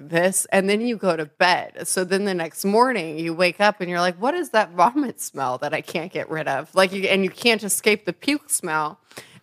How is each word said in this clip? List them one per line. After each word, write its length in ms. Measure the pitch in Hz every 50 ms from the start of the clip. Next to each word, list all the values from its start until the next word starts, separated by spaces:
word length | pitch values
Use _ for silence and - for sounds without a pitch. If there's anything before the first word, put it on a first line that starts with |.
| 143 147
this, 360 | 165 165 175 190 190 - - -
and 160 | - 196 190
then 140 | 196 208 214
you 160 | 233 247 233
go 180 | 190 - 185 165
to 100 | 160 151
bed. 600 | 151 _ _ 185 180 175 139 92 - - - 170
So 160 | - - 190 185
then 220 | 175 190 190 202
the 80 | 196 185
next 320 | 175 165 156 - - -
morning, 540 | 196 202 220 247 262 247 202 160 165 151 156
you 160 | 165 165 160
wake 260 | 165 185 175 170 -
up 200 | 202 214 202 -
and 80 | 185 175
you're 100 | 180 175
like, 160 | 175 185 175
"What 160 | 175 214 269 330
is 140 | 359 320 247
that 200 | - 220 202 165
vomit 480 | 175 180 214 240 247 302 277 233 - -
smell 360 | - - - 143 135 127 127 127
that 140 | 147 147 156
I 80 | 139
can't 300 | 131 - - 175 156 180
get 180 | - 156 - -
rid 180 | 160 156 147
of?" 260 | 143 139 131 160 - -
Like, 160 | 180 190 185
you, 120 | 190 202 190
and 200 | 165 196 190 190
you 60 | 180
can't 320 | - - - 240 226 208 220
escape 420 | 190 - - - 220 208 208 -
the 80 | - 170
puke 360 | - - 285 285 294 - -
smell. 480 | - - - 170 156 156 151 151 - _ _ _ - - - - - -